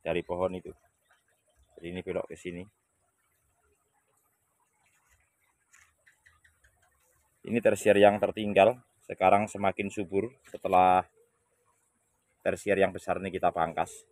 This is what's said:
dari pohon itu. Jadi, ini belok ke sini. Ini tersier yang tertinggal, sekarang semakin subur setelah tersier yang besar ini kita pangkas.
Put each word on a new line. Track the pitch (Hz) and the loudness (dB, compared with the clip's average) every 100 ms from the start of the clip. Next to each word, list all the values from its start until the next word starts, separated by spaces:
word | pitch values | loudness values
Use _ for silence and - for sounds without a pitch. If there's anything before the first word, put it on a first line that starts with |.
dari | 82 85 | -4 -6
pohon | 87 90 92 | -6 -6 -6
itu. | 92 87 - _ _ _ _ _ _ _ _ _ - | -6 -14 -20 _ _ _ _ _ _ _ _ _ -18
Jadi, | 85 90 | -12 -12
ini | |
belok | 92 90 - | -8 -8 -8
ke | 80 | -12
sini. | 92 87 95 _ _ _ _ _ _ _ _ _ _ _ _ _ _ _ _ _ _ _ _ _ _ _ _ _ _ _ _ _ _ _ _ _ _ _ _ _ _ _ _ _ _ _ _ _ _ _ - | -14 -14 -16 _ _ _ _ _ _ _ _ _ _ _ _ _ _ _ _ _ _ _ _ _ _ _ _ _ _ _ _ _ _ _ _ _ _ _ _ _ _ _ _ _ _ _ _ _ _ _ -6
Ini | 113 | 0
tersier | 110 104 107 101 | 0 2 2 6
yang | 101 101 | 6 6
tertinggal, | 98 104 107 98 101 123 _ _ - | -4 -4 0 4 4 2 _ _ -18
sekarang | 98 92 101 107 | 0 2 2 0
semakin | 98 98 92 98 | -4 -4 -4 -8
subur | 107 90 98 113 _ _ | -8 -6 -6 -6 _ _
setelah | - 95 92 92 92 - _ _ _ _ _ _ _ _ _ _ _ _ _ | -12 0 4 6 4 0 _ _ _ _ _ _ _ _ _ _ _ _ _
tersier | 95 92 104 98 | -8 -6 -4 0
yang | 95 | 0
besar | 92 - 92 | -2 -8 -8
ini | 95 | -6
kita | 85 87 | -4 -4
pangkas. | 85 82 80 85 - _ | -2 -4 -4 -8 -10 _